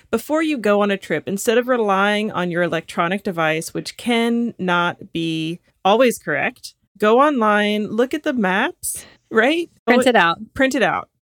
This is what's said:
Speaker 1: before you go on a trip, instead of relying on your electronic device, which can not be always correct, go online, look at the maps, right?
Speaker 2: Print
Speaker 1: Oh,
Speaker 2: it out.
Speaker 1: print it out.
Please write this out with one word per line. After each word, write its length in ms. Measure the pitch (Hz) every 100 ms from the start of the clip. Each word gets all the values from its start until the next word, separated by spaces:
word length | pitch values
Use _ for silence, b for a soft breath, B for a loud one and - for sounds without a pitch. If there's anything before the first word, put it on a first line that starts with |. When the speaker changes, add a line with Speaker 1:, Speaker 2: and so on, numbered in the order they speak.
| b
Speaker 1:
before 320 | 226 - 311
you 160 | 320 285
go 220 | 208 202
on 80 | 202
a 80 | 196
trip, 300 | - 156 -
instead 280 | 190 - 226
of 120 | 247
relying 640 | 247 208 190 202 208 214
on 180 | 156 180
your 140 | 170
electronic 580 | 175 160 - - 170 196
device, 500 | 208 170 160 156 165
which 240 | 165 160 -
can 580 | 233 233 233 233 233 -
not 540 | 185 175 175 - 196
be 480 | 170 165 160 160 175 _ _
always 360 | 190 220 254 -
correct, 560 | - 139 202 - - _ _ -
go 220 | 214 233
online, 680 | 294 269 214 208 208 208 208
look 260 | 220 254
at 100 | 311
the 120 | 311
maps, 720 | 254 185 190 285 - - - B B -
right? 400 | 220 240 339 330 _ -
Speaker 2:
Print 160 | 247 254
Speaker 1:
Oh, 40 |
Speaker 2:
it 60 | 226
out. 220 | 170 170 220
Speaker 1:
print 220 | - 269
it 80 | 262
out. 260 | 180 92 - _ _